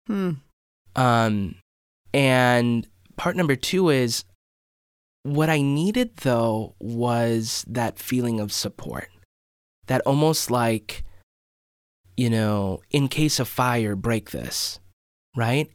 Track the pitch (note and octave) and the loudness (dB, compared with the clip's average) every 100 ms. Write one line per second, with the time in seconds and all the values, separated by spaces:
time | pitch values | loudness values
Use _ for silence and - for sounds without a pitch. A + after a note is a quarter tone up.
0 | - G3+ F3+ C#3+ - _ _ _ _ - | -6 -4 -2 -4 -12 _ _ _ _ 0
1 | B2+ A#2 A2+ G#2 F#2 - _ _ _ _ | 2 4 2 0 -4 -8 _ _ _ _
2 | - C#3 C3+ B2+ B2 B2 A#2+ A#2 - _ | -4 2 4 4 4 4 2 0 -4 _
3 | _ - F3 F3+ E3 C3 - F#3 F3 C3+ | _ -6 -2 0 0 0 0 2 4 4
4 | A#2+ - - _ _ _ _ _ _ _ | 2 -2 -8 _ _ _ _ _ _ _
5 | _ _ C#3 C#3+ D#3 D#3 C#3 D3 F#3 A#3+ | _ _ -4 0 2 2 2 2 2 0
6 | A#3+ - C3 A#2 A#2 A2 - - A2+ A#2 | -2 -2 0 2 2 0 -4 -10 -8 -2
7 | A#2+ A#2+ A#2 A#2 A2 - - A#2+ A2+ - | 0 0 0 0 -2 -6 -6 -4 -4 -6
8 | - B2+ A#2+ A2+ G#2 - G2+ - - B1+ | -4 -2 -2 -2 -4 -6 -6 -8 -12 -10
9 | - _ _ _ _ _ _ _ - B2+ | -12 _ _ _ _ _ _ _ -2 0
10 | - C#3+ D#3 D#3 - B2 A#2 A2 - - | 2 4 4 2 0 0 2 0 -4 -10
11 | - - _ _ _ _ _ _ _ _ | -12 -14 _ _ _ _ _ _ _ _
12 | _ - A#2+ A2+ G#2+ G#2 G2 F#2+ - D3 | _ -2 0 2 2 0 -2 -4 -2 0
13 | C#3 - D3+ - A#2+ - B2 A#2+ G#2+ G2 | 0 0 0 0 -2 -2 0 0 0 -2
14 | A#2 A2+ - B1+ A#1+ - - - - _ | -2 -2 -4 -10 -8 -6 -6 -10 -18 _
15 | _ _ _ A#2+ A2+ C3+ D3+ | _ _ _ -4 0 0 -2